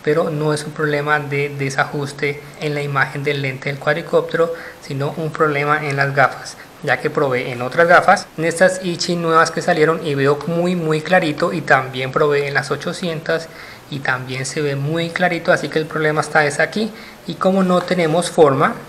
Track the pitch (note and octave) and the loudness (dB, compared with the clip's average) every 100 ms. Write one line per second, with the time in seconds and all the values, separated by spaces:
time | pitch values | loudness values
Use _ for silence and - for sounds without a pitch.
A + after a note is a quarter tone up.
0 | - D#3 E3+ D3+ D3+ D3 - D3+ D3+ D3 | 2 0 0 -2 -2 -2 -4 -4 -2 0
1 | D3 D3+ C#3 C#3+ C#3+ C#3 C3+ C#3 C#3 D3+ | 0 -2 0 -4 -4 -4 -4 -2 -2 -2
2 | C#3 - C#3+ C#3+ - - D#3 D3 C#3+ C#3 | -6 -4 -4 -4 -12 -8 -6 -4 -2 0
3 | C3 D3 C#3 C#3+ C3+ C3 C#3+ C#3 D3+ E3 | 0 -2 -4 -2 -4 -6 -8 -4 -2 -2
4 | E3 E3+ E3 - E3+ - - - - C3+ | 0 0 0 0 -2 -2 -12 -18 -8 -4
5 | C#3+ D3 D#3+ - D#3 C#3+ D3 D3 D3+ C#3 | -4 -4 -6 0 0 2 0 0 0 -2
6 | C#3 C#3 B2+ - - - - - C#3+ B2+ | 0 2 2 0 -14 -16 -20 -8 -2 0
7 | D3 D3+ C#3+ B2 C#3 A#2+ B2 D#3+ E3+ E3+ | 0 0 0 0 -4 -6 -2 2 6 6
8 | - G3 - - E3 D#3+ F#3 F#3 F#3 E3+ | 6 2 2 -4 -2 2 2 2 -4 -4
9 | - E3+ E3 D#3+ D#3+ - D3+ E3 D3+ E3 | -2 -2 2 4 4 0 0 4 4 2
10 | E3 C#3 C#3 D3 - E3+ F3 F3+ D#3 D#3 | -2 2 2 2 0 0 0 0 0 -2
11 | D#3 F#3 E3 D3 F3 F3+ C#3+ C#3 C3 B2+ | 2 2 2 0 -2 -2 4 4 4 -4
12 | C3 C#3 D3+ C#3+ C#3+ C#3 C#3 C#3 F3+ E3+ | -2 2 2 2 0 -2 -2 -4 -4 -6
13 | F3+ D#3 D#3 E3 - - - - - C#3 | -6 -4 -2 -4 -4 -16 -18 -20 -12 -6
14 | C3+ B2+ B2+ C3 C3+ D#3+ D3 C#3 C#3+ E3 | -2 -4 -4 -6 -4 -2 -2 -2 -2 -2
15 | E3+ - F3+ E3+ E3+ E3 D3 D#3+ D#3 D#3 | -2 0 0 0 0 0 0 -4 -2 -2
16 | D#3 D#3 D3+ D#3+ D3 C#3+ D#3 G#3 A3 - | 0 0 0 2 2 0 -2 0 -4 -6
17 | - - - D#3+ F#3 F#3+ F#3 F3+ - F3+ | -18 -14 -12 0 2 4 4 2 2 0
18 | E3 E3 E3+ - D3+ C3+ E3+ - | 2 2 0 6 6 6 2 0